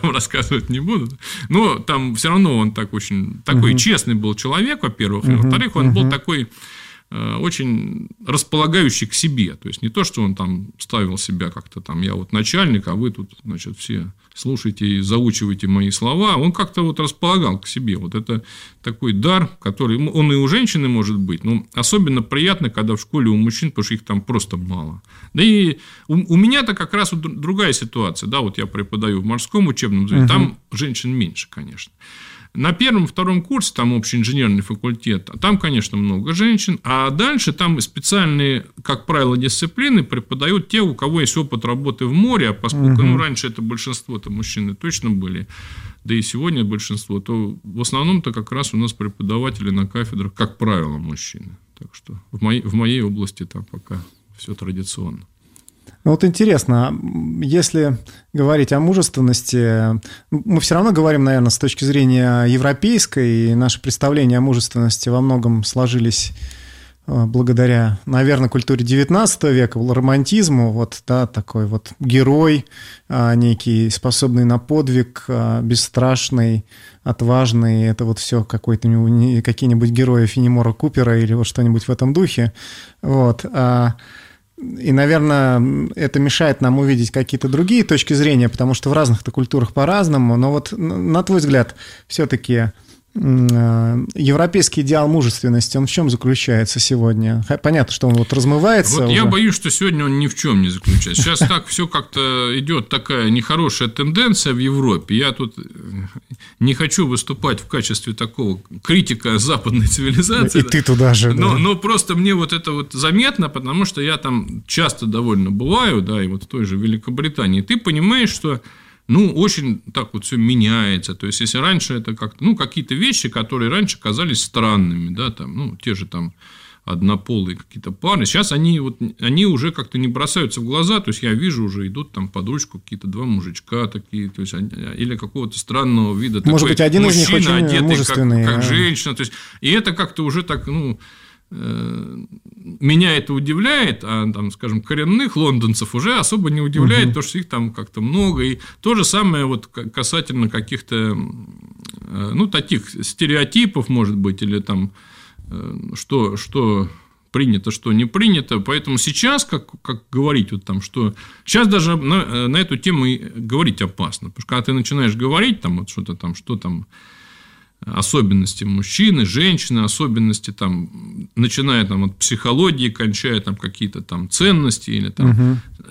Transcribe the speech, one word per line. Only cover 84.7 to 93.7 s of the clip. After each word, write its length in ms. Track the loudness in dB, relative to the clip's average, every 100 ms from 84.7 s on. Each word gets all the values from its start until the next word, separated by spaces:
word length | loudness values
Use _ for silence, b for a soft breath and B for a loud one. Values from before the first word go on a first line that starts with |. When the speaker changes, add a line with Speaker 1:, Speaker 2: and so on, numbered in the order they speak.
| -6 2
Speaker 2:
наверное, 640 | 4 4 4 4 4 4 4
м, 340 | 2 0 -4 -4
это 240 | -2 2
мешает 400 | 2 2 0 2
нам 180 | 2 4
увидеть 320 | 4 2 0
какие-то 380 | -2 -2 -2 0
другие 340 | 0 4 2
точки 320 | 4 2 2
зрения, 340 | 2 4 4 2
потому 260 | 2 -2
что 160 | 0 0
в 20 |
разных-то 400 | 2 2 2 0
культурах 400 | -4 -2 0 0
по-разному, 640 | 0 2 2 2 2 2 2
но 160 | 2
вот 200 | 0 -4
н-, 60 | -6 -4 -2 0
на 100 | 0
твой 160 | 2 2
взгляд, 340 | 4 2 2 -4 B B B
все-таки, 640 | -4 -2 -2 0 0 0 -4 b b _
м, 340 | -4 2 4 4
э, 560 | 4 4